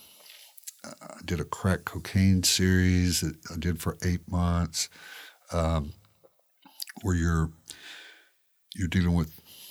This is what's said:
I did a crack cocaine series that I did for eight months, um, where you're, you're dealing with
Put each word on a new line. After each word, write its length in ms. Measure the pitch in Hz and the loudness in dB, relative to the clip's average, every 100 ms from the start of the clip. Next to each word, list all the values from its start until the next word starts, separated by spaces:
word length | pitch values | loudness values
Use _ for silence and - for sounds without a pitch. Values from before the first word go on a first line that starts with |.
| - - - - - - - - | -20 -20 -20 -20 -20 -20 -20 -18
I 360 | - - - - | -20 -20 -18 -14
did 140 | - 82 | -6 -6
a 40 | |
crack 400 | - - 95 87 | -6 -2 -2 -2
cocaine 580 | - 85 - 98 95 92 | -4 -10 -2 4 6 6
series 800 | 90 - 92 92 90 90 90 82 | 2 2 4 4 4 4 2 0
that 160 | 78 - - | -4 -8 -12
I 40 | 85 | -6
did 220 | 87 80 | -4 -2
for 160 | 85 - | -4 -4
eight 240 | 90 87 - | -2 -4 -2
months, 580 | 90 87 85 82 - - - - - - _ - | 0 2 0 -2 -4 -8 -10 -20 -20 -20 _ -6
um, 400 | 85 80 80 71 - _ _ _ _ _ _ - - - - | -2 0 0 -2 -12 _ _ _ _ _ _ -20 -18 -16 -8
where 120 | 101 | -2
you're, 360 | 85 85 82 80 - - - - - - - _ _ _ _ _ | 0 2 2 0 -6 -20 -20 -18 -20 -20 -20 _ _ _ _ _
you're 140 | - 85 | -6 -2
dealing 260 | 92 87 | 2 2
with 240 | 85 80 - - - - | 2 0 -8 -20 -20 -20